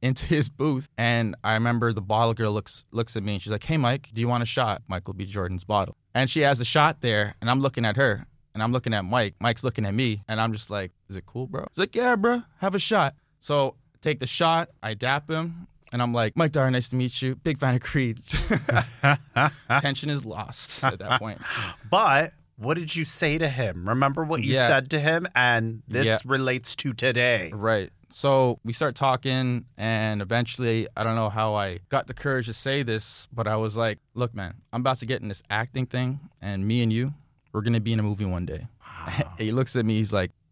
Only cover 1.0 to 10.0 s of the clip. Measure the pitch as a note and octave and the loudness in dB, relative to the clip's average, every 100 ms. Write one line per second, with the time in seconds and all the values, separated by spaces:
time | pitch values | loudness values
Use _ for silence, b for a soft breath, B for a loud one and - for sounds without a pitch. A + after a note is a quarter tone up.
1 | A#2 A#2 A2+ F2 - A2 A#2+ A#2+ A#2 G#2 | 2 2 0 -2 0 2 2 2 0 -2
2 | F#2+ A2 A#2 A2+ A2 G#2 - - - A2 | 0 2 2 2 0 -2 -4 -14 -8 -4
3 | A2+ A2+ G2+ G2+ G#2+ G#2 - D#3+ B2 C3 | -4 -4 -4 -4 -4 -6 0 2 2 0
4 | - A2 A#2+ A#2+ A#2 - A#2+ G2 - F#2 | -4 -4 0 0 0 0 0 -2 -4 -6
5 | - F#2+ G2 G2+ F2+ F#2 - G#2 F#2+ - | -6 -8 -8 -4 -4 -6 0 0 0 -6
6 | _ A#2 C3 D#3+ C#3+ C3+ A#2+ D#3 D3+ D#3+ | _ 0 2 4 4 4 2 4 4 2
7 | B2+ G#2+ G#2 - A2+ C3 C#3 B2+ A#2 G#2 | 0 2 0 -2 0 2 2 0 0 2
8 | C3+ G2+ - _ _ - A2 B2+ B2 A2 | 2 2 -4 _ _ -4 0 0 0 -2
9 | F#2 A#2+ G#2+ - A#2 A#2 C3 A2+ G#2 G#2 | 0 0 0 0 -2 0 -2 -2 -2 0